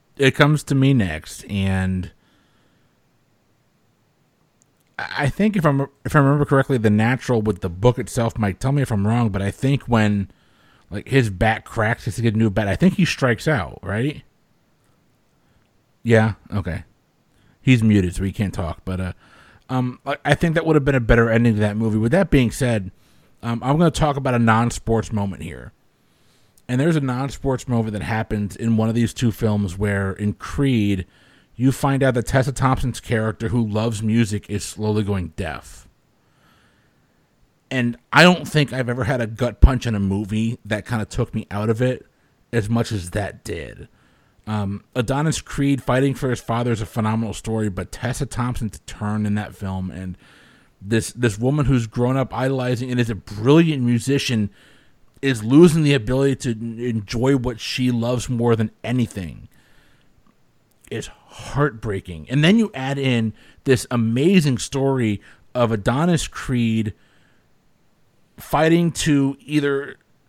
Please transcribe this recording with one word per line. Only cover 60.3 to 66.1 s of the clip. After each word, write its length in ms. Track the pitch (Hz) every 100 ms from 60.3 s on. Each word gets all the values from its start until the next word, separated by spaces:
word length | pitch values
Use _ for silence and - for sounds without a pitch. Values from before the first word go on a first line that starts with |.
| _ _ _ _ _ _
is 180 | 113 -
heartbreaking. 1200 | - _ - - 120 147 113 117 98 - 80 76
And 140 | 131
then 160 | 160 220
you 140 | 214
add 240 | 131 131 139
in 360 | 135 120 110 - - _
this 220 | - 127 -
amazing 680 | 123 113 117 156 196 147 123
story 640 | - 139 135 135 113 101 - - _
of 160 | 123 120
Adonis 560 | 113 101 123 170